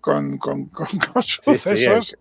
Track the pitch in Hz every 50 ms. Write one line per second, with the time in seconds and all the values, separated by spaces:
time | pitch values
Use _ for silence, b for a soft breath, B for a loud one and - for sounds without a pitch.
0 | - - 143 151 - 69 69 - - - - - - - - - 156 - - 185
1 | - - - 247 247 - - - - - 285 - - 180 208 202 - - - 233
2 | 233 - - _